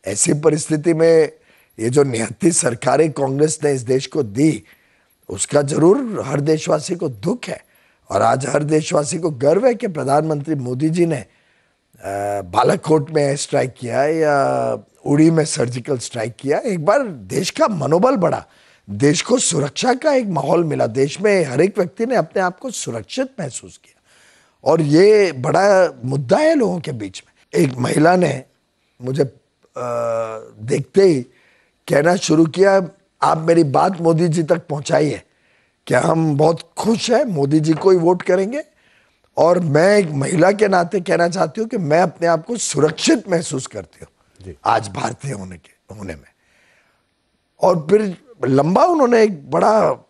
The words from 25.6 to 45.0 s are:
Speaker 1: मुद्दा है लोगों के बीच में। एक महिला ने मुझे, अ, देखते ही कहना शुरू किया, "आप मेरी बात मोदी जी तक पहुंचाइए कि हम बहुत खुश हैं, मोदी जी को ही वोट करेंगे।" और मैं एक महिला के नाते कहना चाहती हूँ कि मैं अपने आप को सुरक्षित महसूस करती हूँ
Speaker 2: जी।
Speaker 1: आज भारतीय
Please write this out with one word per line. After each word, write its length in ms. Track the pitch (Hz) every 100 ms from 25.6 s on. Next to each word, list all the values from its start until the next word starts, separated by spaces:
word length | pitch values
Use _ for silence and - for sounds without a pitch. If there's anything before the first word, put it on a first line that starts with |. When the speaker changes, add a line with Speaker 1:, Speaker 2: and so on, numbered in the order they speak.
| 202 190 170 131
Speaker 1:
मुद्दा 320 | 120 139 120 220
है 180 | 311
लोगों 260 | 320 208 180
के 120 | 143
बीच 300 | 123 101 - _
में। 380 | _ _ 156
एक 120 | 156 123
महिला 400 | 123 - 156 180
ने 280 | 165 131 - _ _ _ _ _
मुझे, 200 | 123 139
अ, 160 | 135 _ _ _ _ 131 120 120 117 113 113 110 113 110
देखते 420 | 110 165 139 190
ही 200 | 196 143 120 _ _ _ _ _ -
कहना 280 | - 160 175
शुरू 300 | - 156 160
किया, 420 | 165 196 196 170 _ _ _
"आप 160 | 143 160
मेरी 260 | 160 170
बात 360 | 151 143 170 180
मोदी 280 | 165 160 175
जी 140 | 165
तक 240 | 160 165 -
पहुंचाइए 560 | 147 - 151 151 107 _ _ _ _ _ _ -
कि 80 |
हम 420 | 123 165 165 160 143
बहुत 340 | 160 165 - -
खुश 340 | 208 226 -
हैं, 140 | 240
मोदी 360 | 277 160 139 156
जी 120 | 156
को 180 | 151 190
ही 60 | 185
वोट 260 | 165 180
करेंगे।" 400 | - 180 190 285 - _ _ _ _ _ _ -
और 240 | 156 175
मैं 380 | 165 147 185 208
एक 120 | 175
महिला 420 | 143 135 170 180
के 160 | 202 208
नाते 320 | 185 170 202
कहना 280 | 180 170 175
चाहती 320 | 175 160 -
हूँ 80 | 226
कि 80 | 233
मैं 240 | 151 156
अपने 280 | 180 - 170
आप 180 | 160 160
को 100 | 233
सुरक्षित 720 | - 147 143 - - 311 196
महसूस 360 | 170 160 135 -
करती 320 | 104 90 _
हूँ 420 | - _ _ _
Speaker 2:
जी। 120 | 95 92
Speaker 1:
आज 240 | 107 113 104
भारतीय 440 | 95